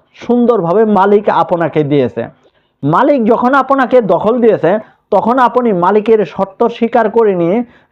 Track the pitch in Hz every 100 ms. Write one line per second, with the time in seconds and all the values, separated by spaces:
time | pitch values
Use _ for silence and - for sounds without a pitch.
0 | _ - - 240 233 226 165 190 220 202
1 | 196 208 208 156 160 175 160 156 143 147
2 | 123 - 110 - _ _ _ _ 139 170
3 | 277 285 220 226 247 277 262 277 247 254
4 | 196 170 202 247 226 175 160 214 - _
5 | _ 202 220 262 240 247 240 180 175 208
6 | 208 220 185 - 196 - 233 233 233 240
7 | 220 226 220 180 170 220 240 _ _